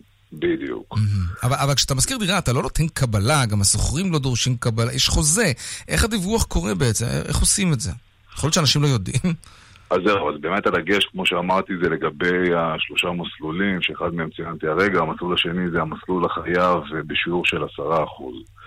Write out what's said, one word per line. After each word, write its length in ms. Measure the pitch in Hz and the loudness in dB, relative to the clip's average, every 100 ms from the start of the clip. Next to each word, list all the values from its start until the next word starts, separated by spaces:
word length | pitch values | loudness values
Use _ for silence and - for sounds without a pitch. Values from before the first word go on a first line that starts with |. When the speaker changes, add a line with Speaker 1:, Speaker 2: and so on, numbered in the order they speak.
| - _ _ | -20 _ _
Speaker 1:
בדיוק. 600 | 156 349 - 139 113 - 104 | -4 -2 -2 -4 -8 -4 0
Speaker 2:
מהמם. 300 | 107 101 87 98 | 0 0 -2 -2
אבל, 120 | 127 139 | -2 2
אבל 180 | 139 139 | 2 2
כשאתה 200 | - 131 | 0 0
משכיר 220 | - 262 | 0 0
דירה, 200 | 190 190 | 0 0
אתה 160 | 156 | 2
לא 80 | 123 | 0
נותן 260 | 202 - 160 | 0 0 -2
קבלה, 580 | - 127 107 104 151 117 | 0 0 2 4 4 4
גם 160 | 104 | 2
השוכרים 500 | 101 104 - - 233 | 2 2 0 0 0
לא 80 | 156 | 0
דורשים 380 | 131 120 127 120 | 0 0 0 0
קבלה, 360 | 123 113 117 | 0 0 0
יש 160 | 131 - | 0 2
חוזה. 420 | 170 151 180 202 - - - - | 2 2 4 2 0 -6 -12 -2
איך 160 | 160 | 0
הדיווח 400 | 226 220 180 220 | 2 0 0 0
קורה 320 | - 175 185 185 | 0 0 0 2
בעצם? 300 | 127 104 117 135 - | 2 2 0 -2 0
איך 120 | - | 2
עושים 340 | - - 185 | 2 2 2
את 60 | 131 | 2
זה? 120 | 98 - - _ - - | -2 -8 -14 _ -16 -4
יכול 120 | 147 | 0
להיות 60 | |
שאנשים 280 | 175 139 147 | 2 4 4
לא 60 | 147 | 4
יודעים. 460 | 123 90 131 180 165 - - - - - | 2 0 0 0 -2 -8 -20 -20 -20 -2
Speaker 1:
אז 100 | 90 92 | 2 4
זהו, 240 | 101 - | 2 0
אז 80 | 73 | -2
באמת 260 | 80 98 104 | -2 2 2
הדגש, 380 | 90 80 101 92 | 2 2 2 0
כמו 200 | 92 92 | -2 -2
שאמרתי, 480 | 87 90 92 95 90 | 0 2 2 0 0
זה 60 | 85 | 0
לגבי 640 | 78 78 73 87 90 90 85 | 0 -2 0 0 2 2 2
השלושה 500 | 82 78 - - 90 | 0 -2 -4 -2 -2
מסלולים, 720 | 87 80 - 78 82 101 92 | -2 -6 -8 -6 -2 -2 -2
שאחד 320 | 80 76 87 | -4 -4 -4
מהם 160 | 85 80 - | -4 -6 -8
ציינתי 320 | 82 80 78 | -10 -6 -2
הרגע, 320 | 78 101 90 | 2 2 2
המסלול 320 | 80 76 87 | 0 -2 -2
השני 360 | 85 85 87 90 | -2 -2 -2 -2
זה 120 | 82 | -2
המסלול 440 | 80 - - 92 85 | -4 -6 -4 0 0
החייב 520 | - 82 90 90 87 71 78 76 | -2 -2 2 2 2 -2 -6 -4
בשיעור 380 | 76 85 87 82 | -4 -2 0 0
של 180 | 80 | -2
עשרה 400 | 71 - 71 80 | -4 -6 -2 0
אחוז. 320 | 73 - 67 64 - - | -2 -6 -12 -14 -16 -20